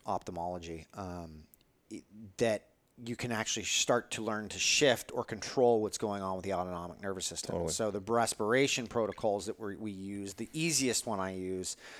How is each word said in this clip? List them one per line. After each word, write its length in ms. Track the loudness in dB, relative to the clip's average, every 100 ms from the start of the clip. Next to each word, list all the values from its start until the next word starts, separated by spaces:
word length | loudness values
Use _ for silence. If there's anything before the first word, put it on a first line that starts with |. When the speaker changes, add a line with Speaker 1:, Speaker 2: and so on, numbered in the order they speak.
| -4
Speaker 1:
ophthalmology, 840 | -2 -2 -6 -6 -6 -8 -10 -10
um, 500 | -10 -8 -8 -10 -14 -20 -20 _ _ -18
i-, 120 | -16 -16 -18 -16 -2
that 320 | 0 0 -4 _ _ -14
you 120 | -10 -6
can 160 | -2
actually 320 | -2 -2 -2 0
start 460 | 2 4 4 2
to 100 | -4
learn 260 | -2 -2 -4
to 100 | 0
shift 520 | 4 6 6 6 2
or 100 | -6
control 580 | -4 -6 -2 6 6 6
what's 160 | 4 0
going 240 | -2 -2
on 140 | -2 -2
with 80 | -2
the 80 |
autonomic 480 | -2 -2 -4 -8 -6
nervous 240 | -6 -4 -4
system. 280 | -6 -4
Speaker 2:
Totally. 180 | -2 0
Speaker 1:
So 200 | 0 0
the 80 | 0
respiration 840 | 2 4 4 2 2 4 4 2 0
protocols 580 | 0 0 0 0 0 -2
that 120 | -6
we, 160 | -8 -6
we 140 | -8
use, 420 | -6 -6 -6 -6 -8
the 140 | -8
easiest 520 | -2 0 2 2 2 0
one 140 | 0
I 140 | -2 -2
use 400 | -4 -4 -4 -8 -14